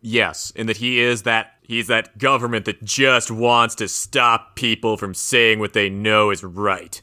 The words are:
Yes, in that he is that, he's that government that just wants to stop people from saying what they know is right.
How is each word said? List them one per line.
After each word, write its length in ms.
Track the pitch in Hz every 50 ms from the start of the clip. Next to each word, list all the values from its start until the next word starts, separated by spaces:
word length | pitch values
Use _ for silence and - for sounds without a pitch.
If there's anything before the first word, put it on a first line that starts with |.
Yes, 500 | - 113 110 120 104 85 78 - - - -
in 120 | - 110
that 100 | 113 107
he 240 | 107 120 123 123 120
is 220 | 120 123 120 110
that, 300 | 98 120 113 113 110 - _ _
he's 240 | _ - 117 117 107
that 320 | 123 117 113 110 - - 104
government 460 | 135 135 139 123 123 120 117 107 95
that 180 | 110 98 - 107
just 460 | 104 - 135 135 135 127 120 - -
wants 440 | 113 110 117 120 120 120 117 113 -
to 120 | - 110 95
stop 640 | - - - - - 135 120 120 113 113 - - -
people 400 | - 131 117 110 - - 110 107
from 180 | 101 104 98 92
saying 440 | - - - 131 120 117 113 110 107
what 140 | 107 98
they 160 | - 110 101 98
know 420 | 98 98 107 110 107 107 107 104
is 140 | 98 92 98
right. 560 | 92 87 95 104 101 95 87 85 - - -